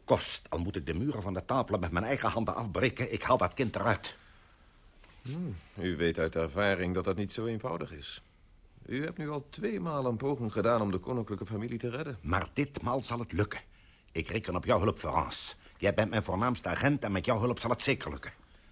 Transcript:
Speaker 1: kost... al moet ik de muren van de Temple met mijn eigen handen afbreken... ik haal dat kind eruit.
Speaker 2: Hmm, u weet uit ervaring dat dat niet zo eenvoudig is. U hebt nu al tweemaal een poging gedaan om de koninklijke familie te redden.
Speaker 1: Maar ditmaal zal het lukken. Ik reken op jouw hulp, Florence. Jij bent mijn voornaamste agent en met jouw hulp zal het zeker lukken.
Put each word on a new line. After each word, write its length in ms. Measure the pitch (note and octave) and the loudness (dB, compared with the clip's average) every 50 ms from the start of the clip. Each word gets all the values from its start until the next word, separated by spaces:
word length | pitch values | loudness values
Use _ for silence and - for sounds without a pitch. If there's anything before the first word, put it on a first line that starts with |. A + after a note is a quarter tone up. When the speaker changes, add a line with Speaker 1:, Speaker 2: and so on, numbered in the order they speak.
| - | 2
Speaker 1:
kost... 440 | - - - - - - - - - | 4 4 4 4 0 -4 -6 -6 -4
al 100 | - E2+ | -2 -2
moet 160 | E2+ G2 - | -2 0 -2
ik 100 | F2+ C#2 | -4 -4
de 80 | - D#2 | -2 -2
muren 280 | F2 A#2+ D3 C3+ G#2+ | 0 0 0 -2 -2
van 120 | F#2+ G2 F#2 | -4 -2 -4
de 120 | F2+ - | -4 -2
Temple 320 | - C3 C3+ A#2 - G2+ G2+ | 0 0 0 2 2 0 0
met 140 | F2 D#2+ | 0 2
mijn 140 | E2 F2+ G#2 | 0 0 2
eigen 240 | A#2 C#3 C3+ - G#2 | 2 0 2 2 0
handen 260 | G2 A2+ A2 - F2+ | 2 2 0 0 -2
afbreken... 580 | - A#2 G#2 E2 F2 B2 B2 - - B2+ G#2+ - | -4 -4 -2 0 2 2 2 2 0 -4 -2 -2
ik 80 | G#2 | -2
haal 160 | - - B2+ - | 2 4 4 4
dat 160 | - - - | 4 2 2
kind 220 | - C3 G#2+ - | 0 -2 0 0
eruit. 420 | G2+ G2 A#2 G2+ - - - - - - - - - - - - - - - _ - - - - - - - - - | 0 2 2 2 2 0 -10 -12 -12 -20 -20 -20 -20 -20 -20 -20 -20 -20 -20 _ -20 -20 -20 -20 -20 -20 -20 -20 -16
Speaker 2:
Hmm, 340 | - B2 C#3 E3+ F3+ D3 F#2+ E2 - - - G2+ | -10 -8 -6 -4 -4 -4 -6 -8 -12 -14 -10 -4
u 180 | F2 F#2 E2+ | -2 -2 0
weet 240 | C#2+ E2+ E2+ E2 E2 | 2 2 2 2 2
uit 160 | D#2+ D#2+ - | 0 0 0
ervaring 580 | E2 E2 D#2+ D2+ F#2+ G#2 G2 G2 F2 F2+ F2 F2+ | 0 -2 -2 0 2 2 2 2 2 2 0 0
dat 100 | F#2 F2 | 0 0
dat 140 | G2+ F#2 F#2 | 0 0 0
niet 160 | G2+ F#2 - | -2 -4 -4
zo 120 | - A2 | -4 -4
eenvoudig 460 | A#2 A2+ G#2+ A#2 B2+ - E2+ - - | -4 -4 -4 -4 -4 -4 -4 -4 -6
is. 300 | E2+ D2 C#2+ - - - - - _ - - - - - - - - - - | -8 -12 -12 -12 -12 -14 -16 -20 _ -20 -20 -20 -20 -20 -20 -20 -20 -18 -10
U 180 | - A#2 C3 D3+ | -6 -4 -4 -4
hebt 140 | D#3+ F3 - | -4 -6 -6
nu 120 | D#3 D3 | -6 -4
al 180 | D3+ C#3+ C3 - | -4 -6 -6 -8
tweemaal 560 | - D#3 F3 A3+ A3 F#3+ F3 E3 D3+ C#3+ C3 | -10 -4 -2 -2 -2 0 -2 -2 -2 0 0
een 120 | B2 A#2 G#2+ | 0 0 2
poging 340 | C3+ C#3 C#3+ A#2 A#2+ G#2+ | 2 0 0 0 0 -2
gedaan 300 | - G#2+ G2 A2+ A#2+ A2+ | 0 2 4 4 6 4
om 100 | G#2+ G2+ | 4 2
de 60 | F#2 F#2 | 0 0
koninklijke 480 | - - B2+ A#2+ A2 - G#2 F#2+ G#2 | -2 -2 -2 -2 -2 -4 -4 -6 -6
familie 320 | F#2+ A2 G2+ A2 A#2+ A#2+ A2 | -6 -4 -4 -4 -4 -6 -4
te 120 | - A#2+ | -4 -4
redden. 280 | A2+ C3+ D#3 D3 B2 F#2+ | -4 -4 -6 -6 -8 -8
Speaker 1:
Maar 280 | - - F#2 G2 - - - | -4 0 0 0 0 0 0
ditmaal 480 | C#3 D3 C#3+ - - - A2+ B2+ C3+ | -2 -2 -2 -2 -4 -2 0 0 0
zal 180 | A#2+ - A#2+ A#2+ | 0 -2 -2 -4
het 120 | A#2 - | -4 -4
lukken. 300 | - - G#2 - - - - - - - - - - - _ - | 0 0 0 0 0 -10 -10 -14 -20 -20 -20 -20 -20 -20 _ -8
Ik 160 | - - - - | -6 -4 -4 -2
reken 280 | - - - - F2 | -2 -2 -2 0 -2
op 100 | F2+ - | -2 4
jouw 140 | A2 B2 - | 4 4 6
hulp, 180 | G2+ G#2+ - - | 6 4 2 2
Florence. 580 | - D#2+ - E2 D2+ - - - - - - - - - - - | -2 0 2 2 2 0 -2 -8 -8 -10 -10 -14 -18 -20 -10 0
Jij 160 | F2+ G2+ - | 2 2 4
bent 160 | - A2 A2 | 4 2 2
mijn 140 | A2 A2 - | 2 0 0
voornaamste 460 | - F2+ F#2+ A#2 B2+ B2 - - F2+ | 0 0 2 2 2 0 0 -2 -2
agent 340 | F2 - - C#3+ D3 C3+ - | -2 2 4 4 2 2 0
en 80 | G#2+ | 0
met 140 | G2 F#2 E2 | 0 0 2
jouw 140 | - A#2+ G#2 | 2 2 2
hulp 200 | A2 B2 A2+ - | 4 0 0 0
zal 100 | - A#2 | 0 0
het 120 | B2 - | 0 2
zeker 280 | - C#3+ C3 - - - | 2 2 2 2 0 -6
lukken. 220 | C#2+ C#2 - - - - - - - - - - | -6 -8 -10 -12 -14 -16 -20 -20 -20 -20 -20 -20